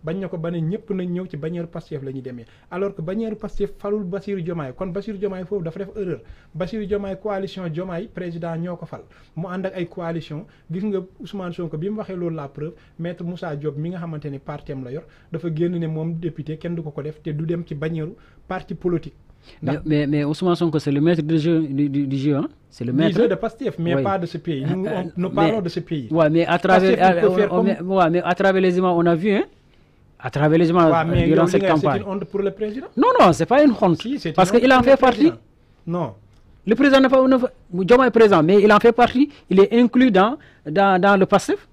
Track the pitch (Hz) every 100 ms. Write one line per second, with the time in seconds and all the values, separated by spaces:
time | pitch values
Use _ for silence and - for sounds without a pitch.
0 | 151 185 185 180 165 170 160 214 - 196
1 | 180 175 185 147 156 170 165 170 - 147
2 | 135 131 127 123 113 _ _ 175 196 196
3 | 160 208 226 214 208 - 202 - 202 208
4 | 185 190 196 196 170 170 139 127 190 180
5 | 202 202 202 185 180 202 165 175 196 220
6 | 185 165 - - _ 156 180 220 196 202
7 | 202 190 214 196 190 185 175 156 190 170
8 | - - 180 165 165 165 175 170 165 -
9 | - _ _ - 180 180 190 190 175 -
10 | 170 170 151 151 208 _ _ 170 214 190
11 | 180 _ 277 202 180 170 170 156 185 214
12 | 202 190 175 160 139 143 151 156 _ -
13 | 165 170 175 175 175 147 151 143 165 180
14 | 170 151 147 139 - 147 - 135 131 156
15 | - _ _ 165 170 156 170 175 160 156
16 | 160 165 170 151 151 156 175 170 151 147
17 | 147 151 156 151 160 170 165 147 160 165
18 | 156 208 - _ _ 185 - 196 180 165
19 | - _ _ - _ - 156 147 147 147
20 | 143 147 147 151 180 170 170 151 147 139
21 | 156 175 151 160 156 165 156 135 147 139
22 | 139 135 139 139 240 - _ - 135 151
23 | 165 180 240 185 226 - 240 - 165 175
24 | 196 196 170 165 170 143 143 185 196 190
25 | 175 175 180 - 165 220 175 175 165 160
26 | 113 160 151 165 165 175 185 185 190 185
27 | 185 170 202 185 202 180 185 - 180 190
28 | 170 175 170 180 196 190 190 180 185 170
29 | 170 170 202 302 392 _ _ _ _ _
30 | _ _ 123 139 151 165 170 175 165 165
31 | 160 - 170 156 175 190 190 160 147 135
32 | 196 196 - 196 196 190 214 220 427 -
33 | 427 508 190 - 165 254 294 214 190 160
34 | 220 277 - 156 185 233 247 262 247 269
35 | 262 214 302 - _ _ _ _ - 175
36 | 143 101 _ _ _ _ - 233 277 269
37 | 269 262 262 262 247 - _ 175 185 247
38 | 254 226 220 185 156 208 208 208 233 233
39 | 240 247 294 - _ 190 196 233 247 247
40 | 254 185 208 302 - _ - 156 196 185
41 | 196 202 190 196 - 403 -